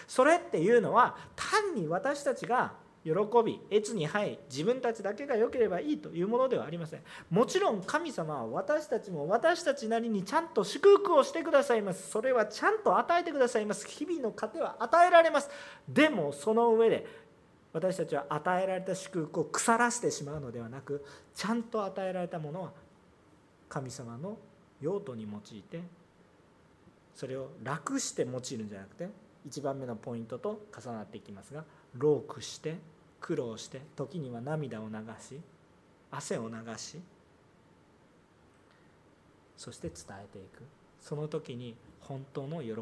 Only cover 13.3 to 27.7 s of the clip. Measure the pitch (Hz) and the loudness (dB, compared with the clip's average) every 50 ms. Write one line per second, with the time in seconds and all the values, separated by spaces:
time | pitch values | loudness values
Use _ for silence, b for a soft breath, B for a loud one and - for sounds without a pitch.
13.3 | 294 277 247 240 - 220 214 208 202 - - - - - 294 359 339 294 247 208 | 2 2 2 4 2 0 0 -2 -4 -6 -8 -10 -10 -8 -6 -4 -4 -2 -2 -4
14.3 | - - 220 220 - 330 247 - - - 240 - 320 339 349 359 349 339 330 320 | -4 -4 -6 -6 -4 -4 -4 -4 -4 -4 0 4 8 8 8 10 10 10 10 8
15.3 | 302 277 - - B B B B B B B 143 123 254 302 311 269 185 151 147 | 6 2 0 -2 B B B B B B B 0 4 6 6 6 6 2 -2 -2
16.3 | 131 - - 220 220 233 233 233 220 226 226 220 160 - - B B B B B | -2 -2 0 2 4 6 6 6 6 6 6 6 4 2 0 B B B B B
17.3 | - - - _ _ _ _ _ - 160 180 185 175 - 156 - 156 139 - - | -20 -20 -20 _ _ _ _ _ -4 -2 0 0 0 -2 -2 -2 -2 -4 -2 -2
18.3 | 151 147 - 185 185 185 190 190 185 180 180 190 175 - - - - 170 151 151 | -4 -2 0 2 2 2 2 0 -2 -2 -4 -4 -6 -6 -6 -6 -4 -4 -4 -2
19.3 | - 175 151 - - - - 240 226 233 240 233 226 - 180 147 - - 147 139 | -2 -2 -2 -2 -2 0 2 2 4 4 4 2 0 0 -2 -2 -2 -2 -6 -8
20.3 | 151 151 139 120 113 120 117 113 127 135 - - 139 143 B B B B B B | -8 -8 -8 -8 -8 -10 -10 -10 -12 -12 -8 -6 -6 -6 B B B B B B
21.3 | - - - 196 233 240 233 233 - 220 196 190 190 196 190 185 180 180 175 170 | -8 -4 0 0 0 0 -2 -2 -4 -4 -2 -4 -4 -4 -4 -4 -2 -4 -4 -4
22.3 | 180 165 151 143 156 185 175 135 - - - - _ _ _ _ _ _ _ _ | -6 -6 -8 -8 -8 -8 -8 -10 -12 -16 -20 -20 _ _ _ _ _ _ _ _
23.3 | _ _ _ _ _ _ _ - - 151 131 123 - - 123 117 117 127 160 202 | _ _ _ _ _ _ _ -8 -6 -6 -6 -6 -10 -12 -12 -12 -10 -10 -10 -10
24.3 | 220 - - - - _ _ _ _ - 139 160 202 202 202 - 110 110 110 104 | -10 -12 -14 -20 -20 _ _ _ _ -6 -4 -2 -2 -4 -4 -8 -10 -10 -10 -10
25.3 | 104 104 - - 117 101 92 - 170 165 175 175 - - - _ _ _ _ _ | -10 -12 -14 -16 -16 -18 -16 -12 -12 -12 -12 -14 -18 -20 -20 _ _ _ _ _
26.3 | _ _ _ _ _ _ _ _ _ _ _ - - _ _ _ - - 139 127 | _ _ _ _ _ _ _ _ _ _ _ -20 -20 _ _ _ -16 -12 -10 -8
27.3 | 131 135 131 139 165 131 113 127 | -8 -8 -10 -10 -12 -10 -8 -6